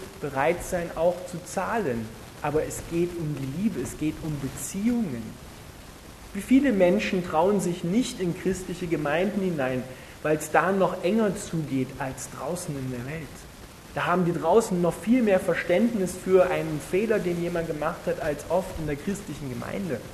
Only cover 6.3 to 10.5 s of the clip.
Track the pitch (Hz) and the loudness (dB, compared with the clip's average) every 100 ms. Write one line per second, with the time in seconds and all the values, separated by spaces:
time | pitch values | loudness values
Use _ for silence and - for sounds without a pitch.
6.3 | 202 196 269 285 202 180 208 214 190 175 | -8 4 6 6 6 6 4 2 -2 2
7.3 | 156 185 202 175 170 170 214 254 - 180 | 4 4 4 2 0 0 2 0 -2 -2
8.3 | 156 185 185 - 175 170 160 147 160 202 | 0 -2 -2 -4 -6 -2 -2 0 2 0
9.3 | 202 185 156 127 127 - - - - 151 | 0 0 0 0 -2 -4 -12 -16 -4 0
10.3 | 156 - | 0 4